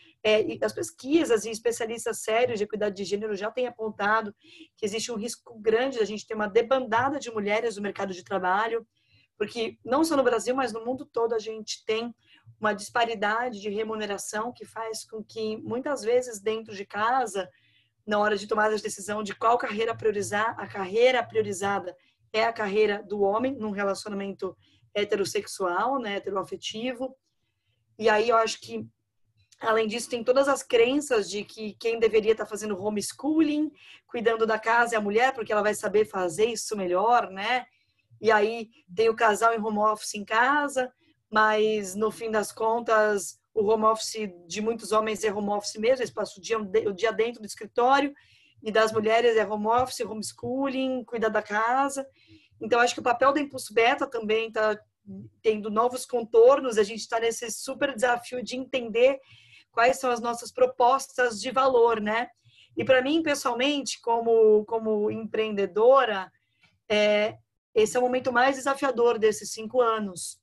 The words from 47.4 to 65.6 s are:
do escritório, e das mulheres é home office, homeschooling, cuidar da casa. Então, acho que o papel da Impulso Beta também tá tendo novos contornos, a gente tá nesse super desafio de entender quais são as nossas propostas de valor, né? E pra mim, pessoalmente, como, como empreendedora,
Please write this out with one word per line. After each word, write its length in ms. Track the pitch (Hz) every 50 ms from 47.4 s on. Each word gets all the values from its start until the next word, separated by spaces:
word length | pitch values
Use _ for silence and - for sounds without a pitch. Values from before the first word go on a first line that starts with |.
do 60 | 214
escritório, 680 | 202 - - 220 202 - 240 240 254 269 285 285 285 285 - _ _ _ _ _ _ _ _ -
e 80 | 214
das 220 | 196 220 220 220 220
mulheres 440 | 220 208 220 220 233 240 240 226
é 80 | 220 208
home 220 | 190 214 214 208
office, 340 | 214 226 247 254 247 - -
homeschooling, 1000 | 240 190 214 220 208 - - - - 240 254 269 277 277 254 262 262 262 262 254 233
cuidar 260 | - 247 226 220 220
da 120 | 208 214 214
casa. 640 | - 208 214 220 226 247 269 277 277 277 269 269 - _ _ _ _ - - _ _ _ _
Então, 180 | - 214 247 240
acho 160 | 240 240 -
que 60 | -
o 20 | -
papel 300 | - - - 262 277 277
da 80 | 302
Impulso 340 | 285 285 - 262 - - 214
Beta 320 | 226 226 240 277 285 277
também 460 | 269 - 233 220 208 220 220 226 220 220
tá 260 | 220 214 214 208 214 - _ _ _ _ 202 190 196 - - - _ -
tendo 260 | 226 220 214 202 220
novos 380 | 208 220 233 247 247 247 -
contornos, 720 | - - 240 226 220 - 226 233 254 277 330 262 254 220 214
a 60 | 214
gente 240 | 196 233 208 - -
tá 100 | 233 226
nesse 320 | 226 233 226 - 240 226
super 420 | 208 - - 269 262 - 285 277 254
desafio 480 | 214 247 247 240 240 - - 254 247
de 160 | 214 - 240
entender 600 | 254 262 254 - 262 240 226 202 233 247 269 277 269 - _ - - _ _ - - _ _ _
quais 260 | 226 233 254 262 -
são 140 | - 254 240
as 80 | 220
nossas 320 | 226 247 - - - - -
propostas 880 | 247 254 254 - - 247 240 - - - - - - 247 240 220 202
de 100 | 208 262
valor, 500 | 214 262 269 269 262 240 233 233 226 220
né? 280 | 208 208 214 233 247 - _ _ _ _ _ _ _ _ _
E 80 | 220 233
pra 180 | 262 262 254 254
mim, 180 | 277 311 330
pessoalmente, 800 | 320 302 285 277 - 269 240 233 262 285 294 285 254 - - -
como, 640 | - 233 233 233 233 233 226 226 220 214 214 214 214
como 440 | - 226 226 226 220 214 208 208 214
empreendedora, 1200 | 214 220 226 214 - 214 220 220 214 196